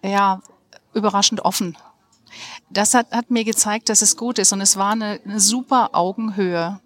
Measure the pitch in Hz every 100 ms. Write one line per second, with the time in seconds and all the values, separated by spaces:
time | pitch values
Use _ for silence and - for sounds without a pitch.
0 | 196 202 196 190 - _ _ - _ -
1 | 208 202 - 220 - - 180 160 - _
2 | _ _ _ - - - _ 190 214 254
3 | 233 233 240 240 226 220 214 214 - 214
4 | 214 - 233 240 185 196 196 190 196 220
5 | 214 208 - 208 202 240 254 254 226 -
6 | 180 196 220 196 185 175 170 196